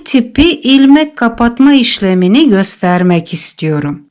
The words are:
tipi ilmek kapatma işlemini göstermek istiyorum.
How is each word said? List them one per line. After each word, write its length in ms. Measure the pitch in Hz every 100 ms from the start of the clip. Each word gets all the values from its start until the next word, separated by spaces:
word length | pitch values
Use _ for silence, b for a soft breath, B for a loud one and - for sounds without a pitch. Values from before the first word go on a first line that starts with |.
| -
tipi 380 | 262 233 -
ilmek 720 | 339 294 254 269 269 294 302 -
kapatma 560 | 233 233 240 240 277
işlemini 760 | 277 233 - 190 185 180 247 302
göstermek 840 | 196 190 - 180 175 180 170 165
istiyorum. 760 | 156 - - 156 151 147 147 -